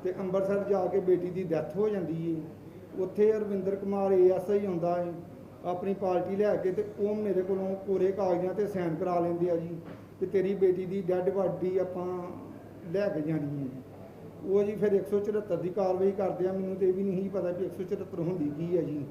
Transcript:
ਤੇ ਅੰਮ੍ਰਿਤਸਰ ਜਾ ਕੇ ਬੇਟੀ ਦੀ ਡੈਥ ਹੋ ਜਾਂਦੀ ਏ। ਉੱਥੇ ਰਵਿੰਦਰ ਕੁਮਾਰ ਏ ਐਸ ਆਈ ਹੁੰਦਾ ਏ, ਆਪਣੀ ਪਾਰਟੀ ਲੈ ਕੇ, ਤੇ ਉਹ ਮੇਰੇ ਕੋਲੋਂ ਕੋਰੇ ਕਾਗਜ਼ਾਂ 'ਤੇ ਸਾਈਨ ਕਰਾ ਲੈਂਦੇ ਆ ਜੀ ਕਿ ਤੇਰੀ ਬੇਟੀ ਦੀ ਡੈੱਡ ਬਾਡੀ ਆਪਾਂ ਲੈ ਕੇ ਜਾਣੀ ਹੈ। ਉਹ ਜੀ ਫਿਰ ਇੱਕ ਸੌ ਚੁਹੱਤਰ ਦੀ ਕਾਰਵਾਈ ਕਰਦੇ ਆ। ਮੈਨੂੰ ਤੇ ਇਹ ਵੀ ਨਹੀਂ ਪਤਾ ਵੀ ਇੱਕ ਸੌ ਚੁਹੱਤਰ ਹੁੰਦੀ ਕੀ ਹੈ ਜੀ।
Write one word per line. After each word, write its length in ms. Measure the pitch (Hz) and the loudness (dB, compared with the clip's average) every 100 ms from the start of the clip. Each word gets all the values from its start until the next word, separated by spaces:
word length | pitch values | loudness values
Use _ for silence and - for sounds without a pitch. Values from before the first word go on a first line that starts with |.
ਤੇ 100 | 185 185 | -4 -4
ਅੰਮ੍ਰਿਤਸਰ 440 | 190 190 190 202 202 | -2 0 2 0 2
ਜਾ 160 | 196 180 | 2 2
ਕੇ 140 | 196 | 2
ਬੇਟੀ 300 | 180 180 175 | 4 2 2
ਦੀ 140 | 175 | -4
ਡੈਥ 340 | 175 156 - 190 | -2 -2 -2 0
ਹੋ 120 | 214 | 0
ਜਾਂਦੀ 440 | 202 160 165 165 | 0 -2 -2 -2
ਏ। 80 | 160 151 - - - - - | -4 -6 -14 -16 -16 -12 -4
ਉੱਥੇ 320 | 185 202 214 | -4 4 4
ਰਵਿੰਦਰ 440 | 220 202 196 185 196 | 4 2 0 0 -2
ਕੁਮਾਰ 360 | 196 196 196 | -2 0 4
ਏ 180 | 190 180 | 8 8
ਐਸ 200 | 180 - | 6 2
ਆਈ 160 | 202 202 | 2 2
ਹੁੰਦਾ 380 | 175 170 175 | 0 2 0
ਏ, 80 | 175 165 - - - - 175 | -2 -6 -12 -16 -18 -10 -6
ਆਪਣੀ 280 | 180 196 | -4 -2
ਪਾਰਟੀ 420 | 196 190 196 190 196 | 0 2 2 0 2
ਲੈ 200 | 208 - | 2 4
ਕੇ, 160 | 185 | 0
ਤੇ 120 | 185 208 - | 0 -4 -2
ਉਹ 160 | 202 208 | 0 0
ਮੇਰੇ 260 | 208 185 | 0 0
ਕੋਲੋਂ 340 | 185 190 190 190 | 2 0 0 -4
ਕੋਰੇ 360 | - 190 185 | 0 2 2
ਕਾਗਜ਼ਾਂ 420 | 196 190 170 180 | 2 2 2 0
'ਤੇ 140 | 180 208 | 0 -2
ਸਾਈਨ 280 | 190 175 156 | 0 -2 0
ਕਰਾ 240 | 180 175 | 0 2
ਲੈਂਦੇ 300 | 170 170 175 | 0 0 2
ਆ 60 | 170 | 0
ਜੀ 220 | 170 165 - - - - | -2 -8 -12 -16 -18 -6
ਕਿ 60 | 185 | 0
ਤੇਰੀ 300 | 196 185 196 | 2 2 4
ਬੇਟੀ 300 | 185 180 185 | 4 4 0
ਦੀ 160 | 196 | -2
ਡੈੱਡ 280 | 175 180 180 | 0 2 2
ਬਾਡੀ 480 | 185 180 160 185 185 | 2 0 0 0 0
ਆਪਾਂ 460 | 185 185 180 180 175 - - - - - 180 | 0 -2 -4 -6 -8 -10 -14 -16 -16 -16 -6
ਲੈ 160 | 180 202 | -2 0
ਕੇ 120 | 156 | -2
ਜਾਣੀ 380 | 151 160 143 143 | -2 -2 -2 -4
ਹੈ। 220 | 135 127 - - - - - - - | -6 -8 -14 -18 -18 -16 -18 -12 0
ਉਹ 180 | 196 | 2
ਜੀ 120 | 208 208 | 2 0
ਫਿਰ 160 | 202 | 2
ਇੱਕ 160 | 196 185 | 2 2
ਸੌ 120 | 202 | 0
ਚੁਹੱਤਰ 380 | 202 214 208 170 | 0 -2 -2 -2
ਦੀ 120 | 175 | -2
ਕਾਰਵਾਈ 420 | 180 190 185 190 | 0 0 4 2
ਕਰਦੇ 360 | 196 185 - 185 | 2 -2 0 0
ਆ। 40 | |
ਮੈਨੂੰ 240 | 190 190 185 | 0 -4 2
ਤੇ 120 | 190 | 2
ਇਹ 60 | |
ਵੀ 100 | 185 | 2
ਨਹੀਂ 260 | 196 185 196 | 0 0 -2
ਪਤਾ 220 | 190 175 | -2 -2
ਵੀ 140 | 180 180 | -2 -4
ਇੱਕ 80 | - | -4
ਸੌ 60 | |
ਚੁਹੱਤਰ 360 | 185 196 185 180 | -6 -4 -6 -2
ਹੁੰਦੀ 320 | 165 185 147 147 | -2 0 -2 -2
ਕੀ 200 | 170 175 | 0 0
ਹੈ 40 | |
ਜੀ। 240 | 147 147 135 | 0 -4 -6